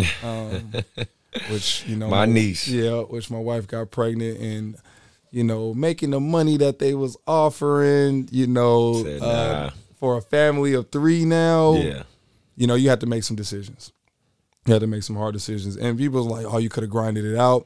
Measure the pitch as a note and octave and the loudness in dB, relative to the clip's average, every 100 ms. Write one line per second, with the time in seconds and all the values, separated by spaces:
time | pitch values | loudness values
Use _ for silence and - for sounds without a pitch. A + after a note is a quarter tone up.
0 | F2+ - A#2 A2+ A2 G#2+ A2+ A2+ - - | -2 -2 -8 -8 -8 -10 -8 -8 -8 -10
1 | A2+ _ _ - - G#2+ - - - G#2+ | -12 _ _ -12 -6 -4 -4 -4 -4 -6
2 | G#2+ F#2+ G#2+ A2+ G#2+ F2 - B2 A2+ A#2 | 0 2 4 4 2 0 -4 -2 0 -2
3 | A2+ A#2 G#2+ A2+ A2+ A#2 G2 A#2 A2 - | -4 -8 -10 -8 -4 -6 -6 -8 -6 -4
4 | A2+ A2+ A2+ A2 A2 G#2+ G#2+ G#2+ _ _ | -2 -2 -4 -6 -8 -8 -8 -12 _ _
5 | _ _ _ B2 A#2 A2 A2 A#2 D#3+ E3 | _ _ _ -2 0 0 -4 -2 -2 -2
6 | D3 C#3 D3 E3 D#3 D3 C#3+ C3+ C#3 C#3 | -2 -2 0 2 2 4 2 2 0 0
7 | C3+ A#2 - D#3+ D#3 - D3 C#3+ C#3+ C#3+ | -4 -6 0 2 2 2 0 4 4 4
8 | C#3 C3+ B2+ B2+ B2+ B2 A#2+ A#2 A#2 A#2 | 4 2 0 0 2 4 4 4 4 0
9 | D#2 C#2+ A#2 A#2 A2+ D2 C#2+ - - _ | -4 -4 -2 0 0 -2 -6 -10 -18 _
10 | C3 A#2+ - D3 D3+ C#3+ C#3+ C3 A#2 C#3+ | -2 -2 0 2 2 2 2 0 -2 0
11 | D#3 E3+ E3 E3 E3 E3 D#3+ D#3+ D#2 C#2 | 2 4 4 4 4 4 4 4 2 -4
12 | - _ _ _ _ - A#2+ B2 C3+ B2 | -12 _ _ _ _ -2 2 4 4 2
13 | A#2+ A#2 G#2 G#2+ G2 G2+ G2+ - - _ | 0 -4 -4 -6 -6 -10 -12 -18 -20 _
14 | _ _ _ _ _ _ - A2 A2 G#2+ | _ _ _ _ _ _ 2 2 2 -4
15 | G2+ G#2 G#2+ G#2 G#2 G#2+ G2 G2 A#2+ A#2 | -6 -6 -6 -6 -8 -8 -8 -6 -4 -2
16 | C#3+ C3 A#2 A#2 A2 A2+ A2+ - A2 A2+ | -2 -2 -2 -4 -4 -2 -2 -4 -4 -2
17 | A2 G#2+ G#2+ A2+ B2 B2+ | -2 -2 -2 2 4 2